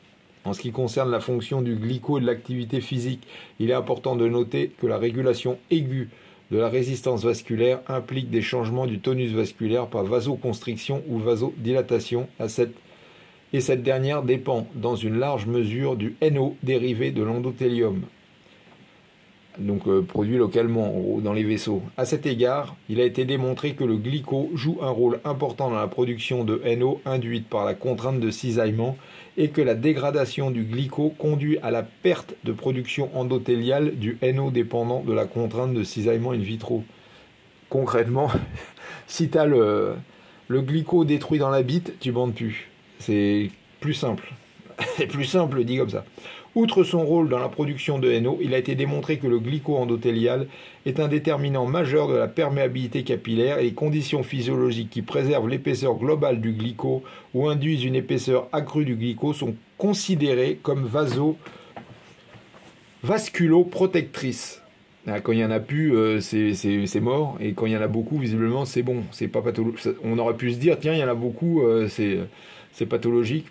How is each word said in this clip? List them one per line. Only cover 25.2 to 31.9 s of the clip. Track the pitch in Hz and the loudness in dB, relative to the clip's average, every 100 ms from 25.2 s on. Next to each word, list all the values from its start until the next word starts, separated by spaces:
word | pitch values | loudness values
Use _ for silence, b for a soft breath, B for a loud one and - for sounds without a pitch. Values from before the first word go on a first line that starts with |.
important | 147 131 139 113 131 | -2 -2 -2 -2 -2
dans | 107 | 0
la | 101 | -2
production | - 123 113 - 123 | 0 0 -2 -4 -2
de | 110 107 | 0 0
N | 120 120 | 0 2
O | 127 - | 0 0
induite | 135 131 117 117 113 | -2 -2 -2 -4 -4
par | 107 101 | -2 -2
la | |
contrainte | 98 127 120 131 131 | -2 -2 -2 -2 0
de | 113 | 0
cisaillement | 110 127 117 110 110 123 131 B B B - | -2 0 2 2 2 -2 -4 B B B -2
et | 147 | 0
que | 156 | 2
la | 131 | 2
dégradation | 117 151 139 143 143 131 - 135 | 2 2 2 0 0 0 -2 -2
du | 120 | -2
glyco | 110 120 135 - 151 151 | -2 -2 -2 0 -2 0
conduit | 151 147 151 151 | 0 0 2 0
à | 113 | 0
la | 113 | -2
perte | 110 | -2